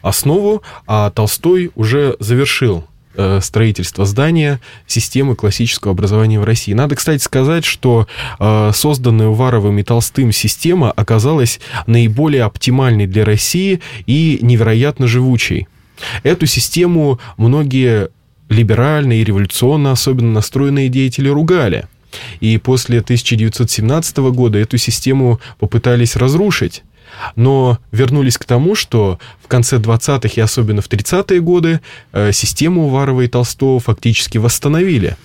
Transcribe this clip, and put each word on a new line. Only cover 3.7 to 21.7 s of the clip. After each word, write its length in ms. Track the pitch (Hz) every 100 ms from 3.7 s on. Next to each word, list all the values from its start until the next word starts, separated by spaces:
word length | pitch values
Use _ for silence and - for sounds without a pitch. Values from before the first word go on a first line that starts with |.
| 101 90 - 98
здания 540 | 107 156 165 147 131 - - -
системы 480 | 123 - 131 139
классического 580 | 113 104 - 117 - 101
образования 480 | 92 101 107 110 107
в 40 |
России. 280 | 101 113 104
Надо, 240 | 107 147 143
кстати, 260 | 160 147
сказать, 420 | - 135 135 165
что, 420 | - - 127 117 - - - -
э, 320 | 104 107 107
созданная 540 | 107 151 131 123 110 110
Уваровым 520 | 110 131 117 104 101
и 40 |
Толстым 500 | 101 117 - - 120
система 580 | - 107 - 165 180 117
оказалась 680 | - 104 110 131 156 117 - - - -
наиболее 580 | 117 113 113 156 135
оптимальной 600 | 110 - 127 131 131 107 95
для 180 | 104
России 560 | 107 107 - 175 190 185 - 110 -
и 320 | 147 160 135
невероятно 680 | 120 117 113 113 143 143 120
живучей. 600 | 123 131 120 - 80 - _ _ - - -
Эту 240 | 143 175 151
систему 760 | 120 - 165 175 165 147 123 107 -
многие 720 | 117 147 143 131 123 107 95 _ _ _ -
либерально 720 | 110 107 110 139 151 139 113
и 40 |
революционно 680 | 107 101 98 - 123 151 139
особенно 400 | 123 135 127 117
настроенные 560 | 110 - 135 139 143 131
деятели 400 | 131 131 139 139
ругали. 600 | 143 160 180 110